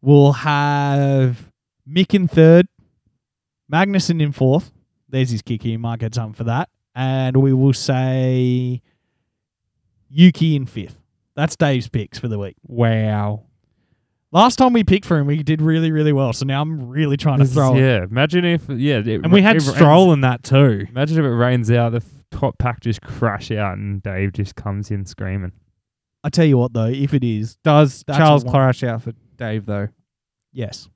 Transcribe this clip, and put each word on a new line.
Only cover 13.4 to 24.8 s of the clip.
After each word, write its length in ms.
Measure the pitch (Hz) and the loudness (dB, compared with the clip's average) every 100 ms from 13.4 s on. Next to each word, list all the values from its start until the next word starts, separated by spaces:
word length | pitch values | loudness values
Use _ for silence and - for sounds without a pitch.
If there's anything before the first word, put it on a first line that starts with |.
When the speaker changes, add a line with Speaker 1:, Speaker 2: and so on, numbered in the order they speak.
| _ _ _ _ _ _ _ _ _ | _ _ _ _ _ _ _ _ _
Speaker 1:
Last 220 | 160 233 247 | 2 2 4
time 140 | 254 | 2
we 100 | 240 | 2
picked 220 | 202 196 - | 2 0 0
for 120 | 165 | -2
him, 100 | 143 | 0
we 160 | 147 | -4
did 180 | 147 156 | -2 -2
really, 300 | 156 160 160 | 0 0 0
really 220 | 156 151 | 0 0
well. 180 | 139 135 | 0 -2
So 120 | 120 135 | -4 -4
now 160 | 135 | -4
I'm 260 | 151 160 123 | -4 -8 -8
really 300 | 131 156 143 | -4 -2 0
trying 200 | 151 135 | 0 2
to 40 | |
Speaker 3:
This 60 | 135 | 2
is, 60 | 131 | 2
Speaker 1:
throw 200 | 135 131 | 2 2
it. 40 | |
Speaker 3:
yeah, 220 | 131 117 | 2 0
imagine 420 | 92 113 151 175 175 | -2 -2 0 0 0
if, 220 | 170 - | -2 -4
yeah, 300 | 131 139 131 | -4 -2 0
it 80 | 107 110 | -2 -2
Speaker 2:
And 80 | 165 | 4
we 80 | 196 | 4
Speaker 3:
ra-, 60 | 196 | 6
Speaker 2:
had 80 | 190 | 2
Speaker 3:
it 60 | |
rains 120 | 143 135 | 0 2
Speaker 2:
Stroll 380 | 156 160 190 | 6 6 6
in 80 | 151 | 4
that 220 | 131 123 | 2 -2
too. 420 | - 135 139 104 101 | 0 4 4 2 -6
Speaker 3:
Imagine 280 | 120 147 160 | -6 -2 0
if 60 | 143 | 0
it 40 | |
rains 400 | 117 120 127 113 | 0 0 0 0
out, 220 | 120 117 | 0 0
the 60 | 117 | -4
f-, 80 | - - _ | -8 -20 _
top 260 | - 139 - | -6 -6 -4
pack 220 | 123 117 | -6 -6
just 220 | 120 107 | -6 -8
crash 500 | - - 117 101 - | -8 -6 -4 -4 -8
out 260 | 107 101 95 | -6 -4 -6
and 240 | 101 101 | -8 -8
Dave 300 | 98 92 98 | -8 -6 -6
just 220 | 92 98 - | -4 -8 -8
comes 340 | 104 101 | -10 -8